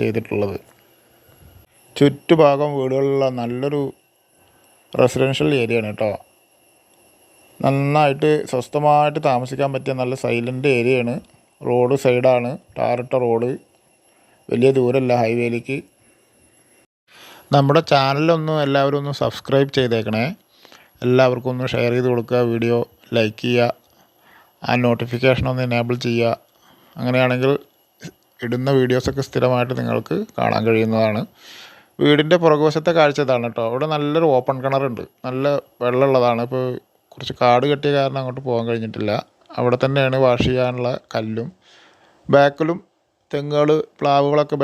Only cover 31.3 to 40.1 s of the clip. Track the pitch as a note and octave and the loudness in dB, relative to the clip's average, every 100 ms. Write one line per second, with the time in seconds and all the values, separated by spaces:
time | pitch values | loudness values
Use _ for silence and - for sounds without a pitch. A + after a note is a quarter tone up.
31.3 | _ - - - - _ - C#3+ D3 D3+ | _ -20 -20 -20 -20 _ -2 2 4 4
32.3 | F3 E3 D3+ D#3 D#3 D#3 E3 D3+ C#3+ C3+ | 4 4 4 2 0 0 2 2 2 0
33.3 | B2 A#2+ A2+ A2+ B2 D#3 D3+ D3 D#3 E3 | 0 -2 -4 -4 -4 -4 -2 -2 0 2
34.3 | B2+ B2 C3 C3+ C3+ C3+ A2 - _ B2+ | 2 0 -4 -2 -2 -2 -6 -12 _ -8
35.3 | B2+ C#3+ C#3+ - _ A#2+ B2+ C#3 C3 B2 | -4 -2 -2 -6 _ -2 2 2 4 2
36.3 | A#2 B2 C3 B2+ B2 _ _ _ - - | 0 -2 -4 -4 -8 _ _ _ -16 -14
37.3 | - B2 B2 C#3 C#3+ D3 C#3+ C3+ C3+ B2+ | 0 2 4 2 0 0 0 -2 -4 -8
38.3 | B2+ C3+ A#2 A#2 A#2 A2 A2 G#2+ G#2+ - | -8 -4 -4 -2 -4 -6 -6 -4 -4 -6
39.3 | _ _ - B2 B2 C3 C#3 C3+ | _ _ -2 0 2 0 0 0